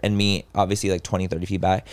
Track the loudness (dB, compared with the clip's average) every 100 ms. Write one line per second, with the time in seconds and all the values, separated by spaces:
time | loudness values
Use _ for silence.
0 | 0 2 2 0 -2 0 0 2 0 -2
1 | -2 -2 -2 -4 -4 -2 2 0 0